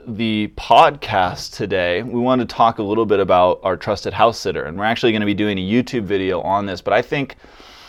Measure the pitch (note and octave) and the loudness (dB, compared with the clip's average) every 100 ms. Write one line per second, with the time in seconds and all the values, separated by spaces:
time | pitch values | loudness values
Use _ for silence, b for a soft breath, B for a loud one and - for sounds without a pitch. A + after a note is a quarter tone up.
0 | - G#2+ A2+ G#2+ G#2 - - A#2 D#3+ C#3+ | -12 -4 -2 -2 -2 -4 4 6 6 4
1 | - G#2 F2+ - - - G#2 F#2+ F2 F2 | -4 0 0 -2 -12 -8 -4 -2 0 -2
2 | A#2+ A#2+ B2+ B2+ A#2 - A#2 A2+ G2+ G#2+ | -2 -2 0 0 0 2 0 2 -2 0
3 | A2+ G2+ F#2 F#2 F2+ F2 F#2+ F2 - G2+ | 2 2 4 4 4 2 -2 -4 -4 -6
4 | G#2 F#2 A2+ A2 G2+ D#2+ C2+ E2+ G#2+ A#2 | -4 2 2 2 -4 -6 -6 -4 -4 0
5 | B2 A2 G#2 G2+ G#2 F#2+ F#2 A#2 B2 C3 | 2 2 0 0 -2 -2 0 0 0 -4
6 | F#2 G2+ F#2 F2 E2 G2 G2+ F2+ - G#2 | -2 -2 -2 -2 -2 -2 -2 -6 -2 0
7 | B2 D3 C3+ - b b b b | 0 -4 -6 -10 b b b b